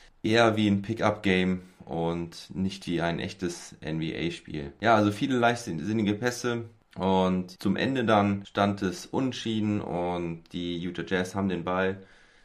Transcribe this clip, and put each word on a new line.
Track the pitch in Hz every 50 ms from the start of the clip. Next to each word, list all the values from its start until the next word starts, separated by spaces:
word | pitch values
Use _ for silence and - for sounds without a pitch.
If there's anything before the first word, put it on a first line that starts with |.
| - - _ _ _
eher | 110 110 117 117 113 107
wie | 107 107 104
ein | 101 101
Pickup-Game | 101 - 113 - 85 104 104 - - 98 92 92 92 92 92 90 - - - _ -
und | - 69 82 82 85 85 85 85 82 85 - - - -
nicht | 87 95 95 - - - -
wie | 87 82
ein | 85 85 85 -
echtes | - 98 - - 92 87 - - - - - -
N-B-A-Spiel. | - - 78 80 80 80 - - 78 82 82 - - - - 76 71 71 - -
Ja, | - 110 117
also | 107 104 104
viele | 101 - 139 135 131 123
leichtsinnige | 120 117 120 117 - - 85 80 73 95 110 117 107 98 104
Pässe. | 104 123 123 120 - - 123 120 117 113 110 - _ _ _ -
Und | - 92 95 95 95 92 92 92 92 90 - - -
zum | - 101 98 -
Ende | - - 135 127 120
dann | 113 113 104 101 101 101 101 101
stand | - _ - 101 101 101 101
es | 101 95 87 - -
unentschieden | - - - 135 131 117 - - 113 113 110 104 107 104 104
und | - - - 87 87 87 90 87 87 85 82 82 - -
die | - 87 87 87 87 85
Utah | 85 90 87 - 82
Jazz | - 98 90 90 92 -
haben | 98 98 98
den | 90 87 82
Ball. | 92 90 92 95 95 98 98 - - - - - - _ _ _